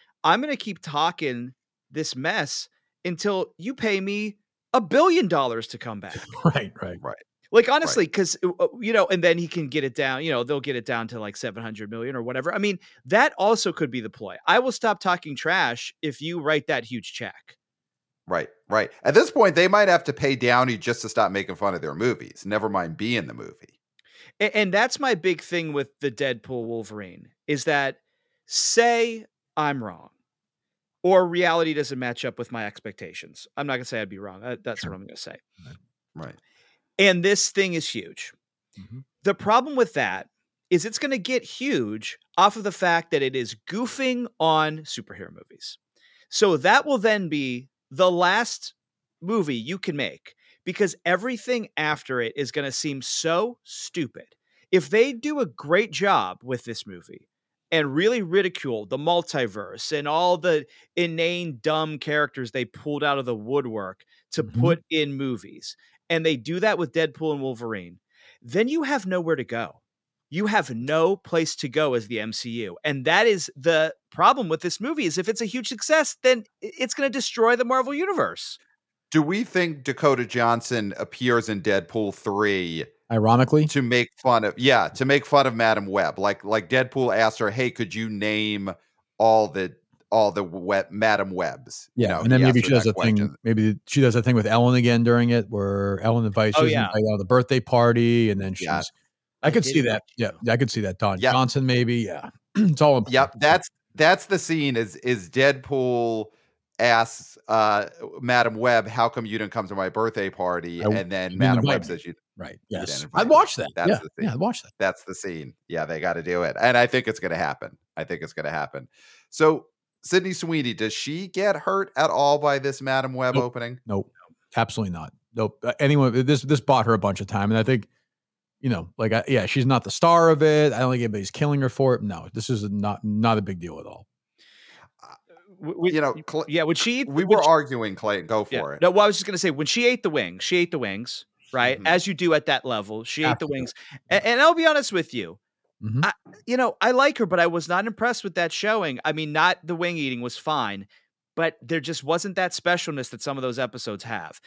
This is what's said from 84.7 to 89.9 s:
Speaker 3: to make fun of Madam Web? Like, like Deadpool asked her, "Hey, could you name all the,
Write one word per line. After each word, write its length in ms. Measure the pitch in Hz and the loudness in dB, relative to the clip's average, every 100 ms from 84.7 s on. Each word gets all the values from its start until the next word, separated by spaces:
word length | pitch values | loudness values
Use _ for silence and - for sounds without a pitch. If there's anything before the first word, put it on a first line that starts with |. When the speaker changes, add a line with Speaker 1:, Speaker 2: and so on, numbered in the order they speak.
| 120 82 | 4 2
Speaker 3:
to 140 | 98 135 | 0 2
make 200 | 143 - | 2 4
fun 220 | 143 131 | 4 4
of 80 | 113 | 2
Madam 320 | 113 110 98 | 2 2 0
Web? 320 | 98 80 90 | 0 0 0
Like, 240 | 101 98 101 | -2 -2 -2
like 240 | 110 92 | -2 0
Deadpool 460 | 131 123 135 123 110 | 0 0 0 0 4
asked 220 | 110 - | 2 2
her, 100 | 107 | -2
"Hey, 220 | 113 127 | 0 -2
could 240 | - 104 104 | -2 -6 -6
you 120 | 113 | -8
name 640 | 104 107 107 107 104 98 87 _ _ _ - | -4 -2 -2 -2 -4 -6 -8 _ _ _ 0
all 300 | 113 110 107 | 4 6 4
the, 280 | 85 90 - _ | -2 -6 -8 _